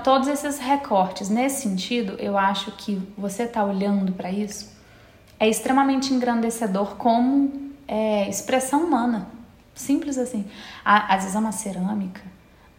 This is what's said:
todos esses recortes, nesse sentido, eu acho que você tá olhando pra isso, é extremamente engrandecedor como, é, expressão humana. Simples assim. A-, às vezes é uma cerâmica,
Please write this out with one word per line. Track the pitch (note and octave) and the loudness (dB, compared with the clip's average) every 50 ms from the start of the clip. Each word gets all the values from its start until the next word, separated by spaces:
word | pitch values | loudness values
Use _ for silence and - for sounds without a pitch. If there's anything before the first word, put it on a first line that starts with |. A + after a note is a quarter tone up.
| - | 2
todos | C4 C4+ C4+ B3+ | 4 4 4 4
esses | C#4+ C#4+ C#4+ D4 C#4+ C#4 C4+ | 2 -2 -2 -2 -4 -6 -4
recortes, | B3 C4 C#4+ C#4 - - G#3+ F#3+ F#3 F#3 - - G3+ | 0 0 0 0 0 2 2 2 2 2 -2 -6 -2
nesse | F#3+ G#3+ A#3+ C4 C#4 C4+ - - | 0 0 2 2 0 -2 -2 -2
sentido, | G#3 F#3+ F#3 - - A#3+ A#3+ G#3+ F#3+ - - | -2 -2 -2 -2 -2 -2 -2 -2 -4 -4 -6
eu | G#3 G3+ G3+ | -4 -2 0
acho | G3 G3 G3 G3 - - G#3+ - | 2 2 2 0 0 -4 -8 -12
que | - - G#3+ G3+ F#3+ F#3 - - | -10 -6 -4 -4 -4 -6 -8 -10
você | G3 G3 G3 F#3+ - A#3+ | -8 -6 -6 -4 -4 -4
tá | A#3 - A3 G3+ | -2 0 0 0
olhando | G3+ G3 F#3+ G3+ G3+ G3+ G3 F#3+ F#3 | 0 0 0 0 2 2 2 2 0
pra | F#3 F#3 F#3 F3+ | -2 -4 -4 -4
isso, | F#3+ G#3 G#3 G3+ - - - - - - - - - - - - - - - - - - | -4 -4 -4 -4 -6 -12 -14 -16 -20 -20 -20 -20 -20 -20 -20 -20 -20 -20 -20 -20 -2 2
é | G#3+ A3 | 2 2
extremamente | G#3+ - - B3 C4 C#4 C#4 C4+ C4+ C4 C4+ - C4 | 2 2 2 2 4 4 4 4 4 2 2 2 2
engrandecedor | B3 A#3+ B3 A#3 A3+ A3+ A3+ A3 - A#3+ G3+ F#3 G3 G#3 G3+ - | 2 2 2 2 2 0 0 0 -2 -2 0 0 0 0 -2 -4
como, | - - A#3 A3+ A#3+ B3 C4 C#4 C#4 C#4 C#4 - - - - - - - | 0 2 4 4 4 4 4 4 4 2 2 0 -6 -10 -12 -14 -16 -10
é, | - G#3 A3 A3 G#3+ G#3 G#3 G3 G3+ | -4 -2 0 0 2 2 0 0 -2
expressão | F#3+ - - - C4 B3+ C4 - C#4 D4 E4+ | -4 -6 -2 0 0 0 2 2 2 2 2
humana. | F4 C#4+ A#3 A#3+ B3 A3+ G3+ F#3 - - - - - - - - _ - | 2 2 2 2 0 0 -2 -4 -8 -12 -18 -20 -20 -20 -20 -20 _ -18
Simples | - - - C#4 E4 D#4+ D4 C4 B3+ | -10 -2 0 0 0 0 -2 -2 -2
assim. | B3 A#3+ - G#3+ G3 - - - - - - - - | -2 -2 -4 -4 -6 -6 -10 -16 -18 -18 -18 -4 2
A-, | - G#3 G#3 - - F#3+ | 4 4 4 6 4 2
às | F#3+ F#3+ | 0 0
vezes | F#3+ F#3+ | -2 -2
é | G#3+ | -2
uma | A3 A3 | -2 -2
cerâmica, | G3+ - - G3 F3+ F3+ F3+ G3 G#3+ G#3 F#3+ F#3 F#3 - - - - - - - - - - - - | -4 -4 -6 -6 -4 -4 -2 -2 -2 -2 -4 -6 -8 -12 -16 -18 -20 -20 -20 -20 -20 -20 -20 -20 -20